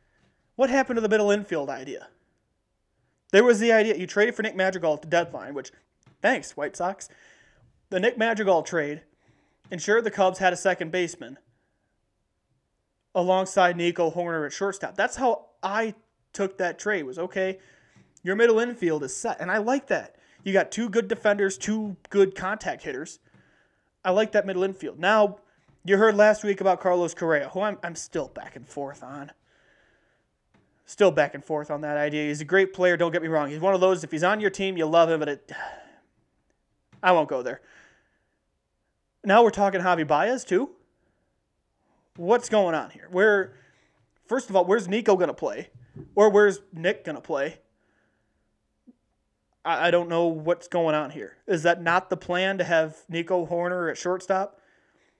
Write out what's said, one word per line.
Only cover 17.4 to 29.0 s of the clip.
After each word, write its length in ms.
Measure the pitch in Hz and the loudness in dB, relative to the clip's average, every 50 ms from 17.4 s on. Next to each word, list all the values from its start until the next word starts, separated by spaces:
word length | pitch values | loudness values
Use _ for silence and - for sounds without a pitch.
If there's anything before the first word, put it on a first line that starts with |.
| 190 185 190 190 _ _ _ _ _ _ _ _ _ _ _ _ | -4 -4 -4 -8 _ _ _ _ _ _ _ _ _ _ _ _
your 140 | - 175 196 | -6 -4 0
middle 240 | 214 233 240 220 214 | 4 4 4 4 4
infield 440 | 240 240 240 240 190 165 160 151 143 | 0 -2 -4 -4 -2 -2 -2 -2 -4
is 120 | 127 - | -8 -8
set, 240 | - - 226 - - | -6 -6 -6 -6 -6
and 100 | 165 180 | -4 -4
I 80 | 190 | -2
like 300 | 214 208 233 262 285 - | -2 0 0 -2 -2 -2
that. 300 | - 208 147 104 - _ _ _ _ _ _ - | -2 -4 -4 -4 -8 _ _ _ _ _ _ -4
You 100 | 196 190 | 0 2
got 160 | 190 165 - | 2 2 0
two 200 | - 214 233 226 | -2 -6 -4 -2
good 180 | 185 226 208 | 0 -2 -2
defenders, 500 | 190 220 202 - 214 202 202 202 196 190 | -2 -2 0 0 2 2 2 0 -2 -4
two 380 | - - 214 214 220 214 208 185 - - - | -4 -6 -4 -4 -4 -4 -8 -10 -14 -12 -2
good 260 | - 202 196 190 190 | 2 4 4 4 2
contact 480 | - 185 190 214 214 - 185 131 - - | -2 -6 -6 -6 -6 -6 -8 -8 -8 -8
hitters. 360 | 165 131 127 160 - - - _ _ _ _ _ _ _ _ _ _ _ _ _ _ _ _ - | -10 -10 -10 -10 -12 -16 -20 _ _ _ _ _ _ _ _ _ _ _ _ _ _ _ _ -2
I 60 | 185 | 0
like 220 | 180 208 220 214 - | 2 2 2 2 2
that 120 | 208 190 | 0 0
middle 180 | 190 190 180 190 | 0 -2 -2 -2
infield. 360 | 196 190 - 156 139 - 139 | -2 -4 -6 -12 -12 -6 -2
Now, 400 | 170 190 220 220 208 196 190 - _ _ _ _ _ _ _ _ - | 0 2 4 4 4 2 0 -6 _ _ _ _ _ _ _ _ -2
you 140 | 170 196 | 2 4
heard 180 | 190 220 226 208 | 6 6 6 6
last 280 | 202 214 214 214 214 - | 8 6 6 6 4 0
week 180 | 208 196 - | -2 -2 0
about 200 | 196 190 180 185 | 2 2 2 2
Carlos 320 | - 185 180 180 175 165 - | 0 0 0 0 0 -2 -4
Correa, 360 | - 175 165 165 - 190 185 | -4 0 0 0 0 0 -4
who 120 | - 190 | -6 -4
I'm, 180 | 202 214 196 - - | -4 -4 -4 -6 -10
I'm 120 | 175 165 | -12 -12
still 320 | - - - - 170 139 | -14 -12 -8 -8 -8 -8
back 280 | - - - - - - | -8 -10 -16 -18 -18 -18
and 120 | 120 120 | -20 -20
forth 340 | - - 143 139 139 143 - | -16 -12 -12 -12 -12 -12 -16